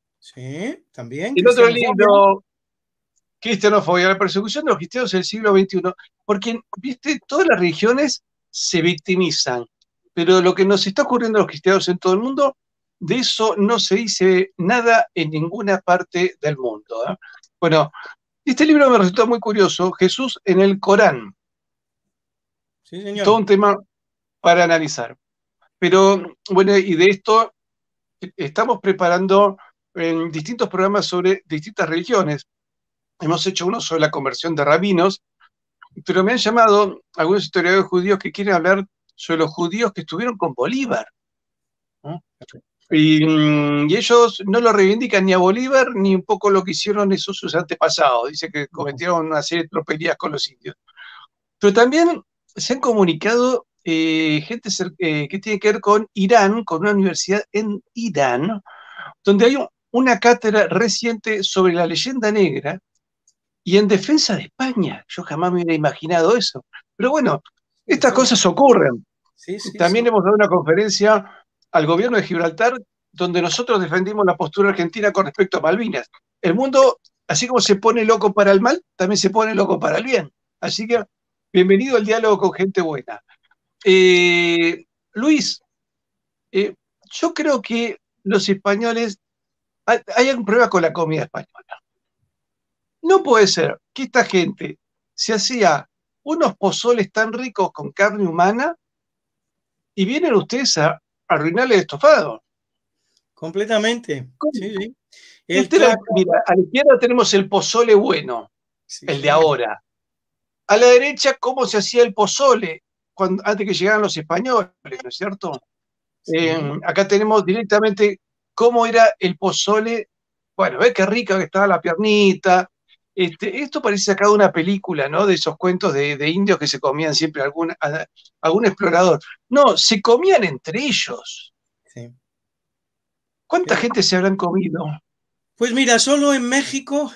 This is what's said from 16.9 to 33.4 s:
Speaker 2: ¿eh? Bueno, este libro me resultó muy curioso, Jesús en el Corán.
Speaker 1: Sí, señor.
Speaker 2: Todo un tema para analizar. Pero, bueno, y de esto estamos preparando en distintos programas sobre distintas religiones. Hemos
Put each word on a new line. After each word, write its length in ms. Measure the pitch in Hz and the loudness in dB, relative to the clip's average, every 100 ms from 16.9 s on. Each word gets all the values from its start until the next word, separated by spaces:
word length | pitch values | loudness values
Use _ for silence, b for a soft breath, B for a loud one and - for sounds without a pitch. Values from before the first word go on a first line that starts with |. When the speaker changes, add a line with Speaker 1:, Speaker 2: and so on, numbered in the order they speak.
| 113 127 | -8 -8
Speaker 2:
¿eh? 60 | 185 B B B _ | -8 B B B _
Bueno, 280 | 170 160 151 B B B _ _ | 2 2 2 B B B _ _
este 220 | - 254 311 | -4 0 4
libro 240 | 302 269 | 6 6
me 80 | 247 | 6
resultó 280 | 262 190 226 | 4 2 0
muy 140 | 233 | 0
curioso, 500 | - 208 180 - 185 | -2 2 2 2 -4
Jesús 440 | - 185 - 262 - | 2 0 0 -6 -6
en 160 | - 185 | 0 2
el 220 | 196 196 | 4 2
Corán. 520 | 196 202 202 135 104 - _ _ _ _ _ _ _ _ _ _ _ _ _ _ | 2 4 4 2 -8 -20 _ _ _ _ _ _ _ _ _ _ _ _ _ _
Speaker 1:
Sí, 180 | _ 175 | _ -14
señor. 220 | 202 208 | -10 -2
Speaker 2:
Todo 140 | 196 226 | 2 2
un 80 | 202 | 4
tema 320 | 196 202 196 - _ _ _ _ _ | 4 4 0 -6 _ _ _ _ _
para 240 | 170 175 175 | 2 4 4
analizar. 500 | 165 151 - 117 123 _ _ _ _ _ _ | 2 -2 -8 -10 -14 _ _ _ _ _ _
Pero, 580 | 170 185 196 196 165 - - | 2 4 4 2 -4 -16 -2
bueno, 260 | 185 196 202 | 2 4 2
y 180 | 190 160 | 2 2
de 100 | 185 | 2
esto 480 | 196 - 220 226 _ _ _ _ _ _ _ 185 - | 2 2 2 2 _ _ _ _ _ _ _ -20 -10
estamos 440 | 147 151 233 220 | -8 -4 -2 -2
preparando 760 | 196 190 180 175 190 196 202 196 b _ _ | -2 0 0 0 2 4 2 0 b _ _
en 380 | - 165 165 165 | -6 -4 -2 -4
distintos 360 | 156 156 233 226 | -8 -10 -6 -6
programas 380 | 190 190 202 - | -2 0 0 -2
sobre 380 | 180 180 190 - | -2 0 -2 -4
distintas 420 | 156 156 208 165 | -10 -10 -6 -4
religiones. 580 | 165 175 240 151 147 - _ _ _ _ _ _ _ | -4 -2 0 0 -4 -10 _ _ _ _ _ _ _
Hemos 260 | 151 170 | -4 -4